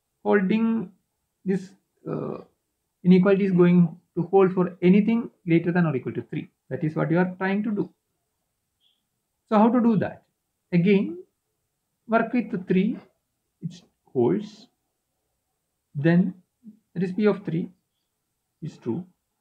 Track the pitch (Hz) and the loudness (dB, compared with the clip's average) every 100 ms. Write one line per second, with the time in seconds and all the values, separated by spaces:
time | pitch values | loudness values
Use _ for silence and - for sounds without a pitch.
0 | _ _ 208 202 190 220 226 226 180 _ | _ _ 0 0 2 0 0 -2 -6 _
1 | _ _ _ _ 185 190 - _ _ _ | _ _ _ _ -4 -4 -6 _ _ _
2 | - 156 143 - - _ _ _ _ _ | -10 -8 -8 -12 -16 _ _ _ _ _
3 | 180 185 190 196 196 180 175 175 170 - | 4 6 6 2 2 2 4 4 2 -2
4 | _ - 170 196 185 185 180 - 175 202 | _ -8 0 2 2 2 -4 0 4 4
5 | 214 233 - - - 165 170 175 165 131 | 4 -2 -4 -10 -2 0 0 0 0 -2
6 | 127 117 117 156 - _ - 131 156 156 | -6 -8 -8 -10 -12 _ -12 -8 -6 -4
7 | 151 165 185 180 190 196 214 202 175 _ | -2 0 -2 -4 -4 -4 -4 -6 -8 _
8 | _ _ _ _ _ _ _ _ _ _ | _ _ _ _ _ _ _ _ _ _
9 | _ _ _ _ - 220 226 254 233 208 | _ _ _ _ -2 2 4 4 2 0
10 | 98 - _ _ _ _ _ 175 175 202 | -2 -8 _ _ _ _ _ 0 2 2
11 | 294 349 370 _ _ _ _ _ _ _ | 0 -8 -16 _ _ _ _ _ _ _
12 | - 226 220 247 - 196 - 185 208 - | -4 -2 -2 -4 -6 -8 -2 0 0 -4
13 | - _ _ _ _ _ - - _ _ | -12 _ _ _ _ _ -16 -16 _ _
14 | _ 131 120 202 214 - - _ _ _ | _ -2 0 0 -6 -16 -20 _ _ _
15 | _ _ _ _ _ _ _ _ _ 147 | _ _ _ _ _ _ _ _ _ -2
16 | 151 175 220 - _ _ - - _ - | 2 2 2 -4 _ _ -20 -20 _ -8
17 | 185 185 208 185 - 160 214 - _ _ | -6 -2 0 -2 -4 -6 -8 -12 _ _
18 | _ _ _ _ _ _ 151 - - 117 | _ _ _ _ _ _ -16 -12 -8 -8
19 | 185 _ _ _ | -10 _ _ _